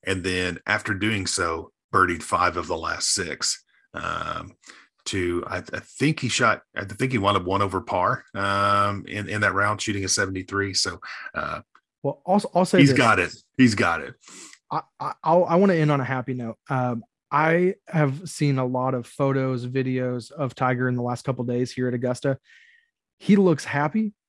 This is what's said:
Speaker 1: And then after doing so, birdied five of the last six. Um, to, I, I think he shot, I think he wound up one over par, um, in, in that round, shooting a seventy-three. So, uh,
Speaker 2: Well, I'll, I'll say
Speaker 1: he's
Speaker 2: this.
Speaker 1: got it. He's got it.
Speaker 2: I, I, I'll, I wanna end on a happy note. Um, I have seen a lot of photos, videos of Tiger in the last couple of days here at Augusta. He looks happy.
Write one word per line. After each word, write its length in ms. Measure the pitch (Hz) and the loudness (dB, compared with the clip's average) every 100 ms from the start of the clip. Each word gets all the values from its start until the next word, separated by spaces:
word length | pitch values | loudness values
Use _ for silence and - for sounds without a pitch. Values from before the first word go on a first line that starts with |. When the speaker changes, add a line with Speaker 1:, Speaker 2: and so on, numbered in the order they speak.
Speaker 1:
And 200 | - 95 | -4 -4
then 340 | 90 90 90 85 - | -2 -2 -2 -6 -4
after 260 | 104 - | -2 -2
doing 320 | 101 107 110 90 | -2 -2 -2 -4
so, 460 | - 85 82 82 _ _ | -2 -2 -4 -10 _ _
birdied 300 | 98 92 85 | 2 2 0
five 340 | - 92 90 87 | -2 2 2 0
of 100 | 80 | -4
the 100 | 82 | -4
last 380 | 80 82 - | -4 -4 -2
six. 500 | - 85 71 - - _ _ _ | -2 -4 -6 -6 -6 _ _ _
Um, 600 | 76 82 82 80 80 85 - - - _ _ - | -10 -8 -6 -6 -8 -12 -20 -20 -20 _ _ -6
to, 360 | 98 87 87 - | -4 -2 -4 -4
I, 120 | 92 | -10
I 220 | 87 - | -8 -12
think 400 | - - 143 156 | -12 -2 0 0
he 80 | 127 | -2
shot, 340 | - 117 104 _ - | 2 2 2 _ -10
I 80 | |
think 280 | 101 101 127 | -10 -4 -2
he 60 | 120 | 0
wound 180 | 101 98 | 2 0
up 80 | |
one 180 | 90 98 | 0 0
over 180 | 101 92 | 0 -2
par, 440 | - 92 92 135 - | -2 0 0 0 -6
um, 720 | 98 98 98 101 101 101 101 - | -6 -2 0 2 2 2 -2 -6
in, 220 | 101 101 | -8 -6
in 120 | 104 | 0
that 120 | 104 | 0
round, 260 | 92 101 104 | 2 0 0
shooting 240 | - 101 | -4 -4
a 40 | 92 | -2
seventy-three. 680 | - 95 95 92 98 98 | -2 -2 -4 -6 -4 -2
So, 260 | 90 - 87 - - - | -2 -4 -6 -14 -14 -10
uh, 260 | - 76 78 - _ _ _ | -8 -8 -8 -12 _ _ _
Speaker 2:
Well, 200 | 139 - - | -6 -6 0
I'll, 160 | 196 - | 0 2
I'll 100 | 170 | 0
say 140 | 185 202 | 4 6
Speaker 1:
he's 100 | 139 | 8
Speaker 2:
this. 80 | 135 | 8
Speaker 1:
got 200 | 120 101 | 6 4
it. 160 | 87 - _ - | 2 -4 _ 4
He's 180 | 127 | 4
got 260 | 104 95 82 | 6 0 0
it. 120 | 65 - - - - - _ | -6 -14 -20 -20 -20 -20 _
Speaker 2:
I, 120 | 156 - _ | -8 -8 _
I, 120 | - - | -10 -6
I'll, 200 | - 175 | 2 2
I 120 | 160 170 | 4 4
wanna 180 | 196 | 4
end 160 | 170 151 | 4 4
on 100 | 143 | 2
a 40 | |
happy 300 | 120 131 123 | 0 -4 -4
note. 220 | 127 117 113 - | -6 -8 -10 -4
Um, 320 | 135 123 117 - _ _ | -2 0 -4 -8 _ _
I 440 | 139 160 170 180 196 - | 2 4 4 2 -2 -4
have 400 | 165 147 139 180 | 0 0 0 -10
seen 300 | - 147 135 | -2 0 2
a 60 | 127 | 0
lot 280 | 127 127 | -2 -2
of 120 | 127 120 | -2 -6
photos, 600 | - 139 135 131 127 123 | -2 0 0 0 -4 -4
videos 640 | 131 131 127 127 123 113 | -2 -2 -2 -2 -6 -10
of 240 | - 135 | -8 -8
Tiger 340 | - 131 127 127 | 0 0 2 0
in 60 | |
the 80 | 123 | 0
last 220 | 120 120 | -2 -4
couple 180 | - 127 | -4 -4
of 60 | 123 | -2
days 220 | 123 123 | -2 -2
here 140 | - 127 | -2 -2
at 60 | |
Augusta. 440 | 120 123 123 139 135 _ - _ _ _ _ _ _ | -2 -2 -2 -2 -4 _ -20 _ _ _ _ _ _
He 180 | - 202 | 4 6
looks 280 | 190 147 - | 6 2 0
happy. 480 | 143 147 220 220 - | -2 0 -2 -4 -8